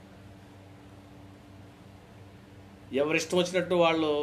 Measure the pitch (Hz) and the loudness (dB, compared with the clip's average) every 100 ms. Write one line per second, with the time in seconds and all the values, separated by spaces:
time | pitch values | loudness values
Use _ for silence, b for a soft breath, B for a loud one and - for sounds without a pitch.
0 | - - - - - - - - - - | -20 -20 -20 -20 -20 -20 -20 -20 -20 -20
1 | - - - - - - - - - - | -20 -20 -20 -20 -20 -20 -20 -20 -20 -20
2 | - - - - - - - - - 127 | -20 -20 -20 -20 -20 -20 -20 -20 -6 -2
3 | 151 160 160 180 175 185 175 180 165 160 | 0 0 0 0 2 0 0 4 4 4
4 | 151 147 | 0 0